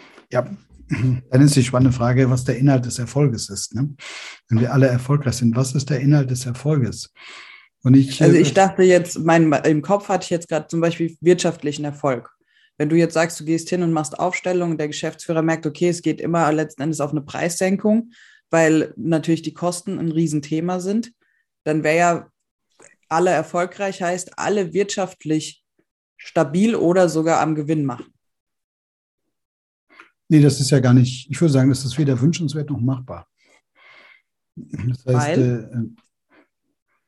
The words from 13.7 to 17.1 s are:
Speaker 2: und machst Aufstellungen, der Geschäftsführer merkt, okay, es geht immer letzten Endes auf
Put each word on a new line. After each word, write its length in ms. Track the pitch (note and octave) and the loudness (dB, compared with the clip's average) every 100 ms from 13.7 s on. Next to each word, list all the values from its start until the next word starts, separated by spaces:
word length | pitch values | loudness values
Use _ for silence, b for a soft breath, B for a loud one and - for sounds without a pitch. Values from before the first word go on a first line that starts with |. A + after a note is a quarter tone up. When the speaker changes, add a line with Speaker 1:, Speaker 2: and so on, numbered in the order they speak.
| F3+ | -4
Speaker 2:
und 80 | E3+ | -2
machst 260 | D#3+ D3+ - | -2 -4 -4
Aufstellungen, 600 | F3+ F#3 F3+ F3+ E3+ D#3 | -6 -4 -4 -2 -2 -4
der 80 | D3+ | -6
Geschäftsführer 560 | D3 D#3+ D3 - D#3+ | -6 -10 -8 -6 -2
merkt, 240 | D#3+ D#3+ D#3+ | -2 -2 -6
okay, 220 | - F3 | -2 -2
es 120 | E3+ | -2
geht 180 | E3 D3+ | -4 -4
immer 320 | D3+ E3+ D3+ | -4 0 0
letzten 300 | D#3 D#3 - | 0 -4 -6
Endes 200 | D3 D3 | -6 -4
auf 100 | C#3+ | -4